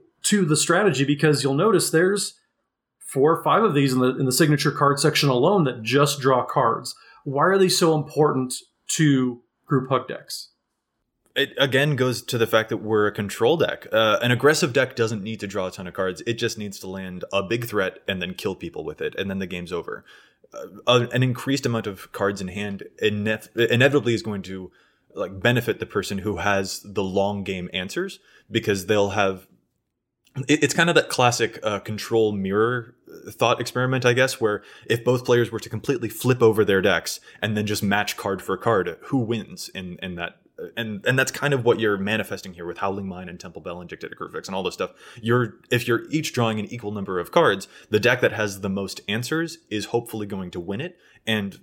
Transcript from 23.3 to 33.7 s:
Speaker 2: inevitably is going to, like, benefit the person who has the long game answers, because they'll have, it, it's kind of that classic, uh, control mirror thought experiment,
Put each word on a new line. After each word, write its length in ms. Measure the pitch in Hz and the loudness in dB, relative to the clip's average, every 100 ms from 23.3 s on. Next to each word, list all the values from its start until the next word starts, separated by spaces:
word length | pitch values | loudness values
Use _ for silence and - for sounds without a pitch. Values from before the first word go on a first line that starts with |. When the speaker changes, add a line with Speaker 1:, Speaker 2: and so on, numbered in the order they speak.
| 107 - - | -4 -4 0
Speaker 2:
inevitably 600 | 117 117 135 139 117 113 | 2 4 4 4 2 -2
is 80 | |
going 180 | 113 101 | -2 -8
to, 300 | 92 95 92 _ _ _ _ | -8 -12 -14 _ _ _ _
like, 260 | - 92 98 | -10 -8 -2
benefit 400 | 120 123 117 101 | 0 2 0 -4
the 60 | - | -4
person 340 | 104 92 101 | -4 -4 -4
who 180 | 101 87 | -4 -2
has 440 | 101 98 95 - | 0 0 -2 -8
the 200 | 104 101 | -8 -4
long 400 | 95 95 98 101 | -2 0 0 -2
game 260 | 98 92 87 | -6 -6 -6
answers, 460 | 95 92 170 190 - _ _ - | -6 -6 -6 -8 -10 _ _ -6
because 380 | 110 107 98 90 | -4 0 -2 0
they'll 240 | 107 101 | 2 2
have, 360 | 104 98 92 - _ _ _ _ _ _ _ _ 135 127 | 2 0 -2 -12 _ _ _ _ _ _ _ _ -8 0
it, 160 | 147 | 2
it's 100 | 143 | 2
kind 160 | - 170 | 2 4
of 60 | 156 | 4
that 140 | - | 2
classic, 500 | - 123 117 110 - | 2 2 2 -2 -4
uh, 180 | 110 101 | -4 -4
control 520 | - 104 - 113 110 | -6 -10 -2 2 2
mirror 640 | 104 95 101 113 123 113 _ - 82 71 | 0 -2 2 2 0 -8 _ -20 -10 -6
thought 280 | - 117 123 | 2 2 2
experiment, 460 | 120 | -2